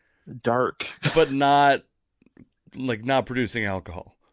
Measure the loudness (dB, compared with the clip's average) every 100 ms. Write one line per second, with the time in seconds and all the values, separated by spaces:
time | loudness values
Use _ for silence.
0 | _ _ -18 -8 -2 0 -2 -4 -12 -8
1 | -2 2 2 2 4 6 6 4 -2 _
2 | _ _ _ -20 -20 _ _ -10 -6 -4
3 | -2 -2 0 -2 -2 -2 -4 -4 -8 -14
4 | -16 _ _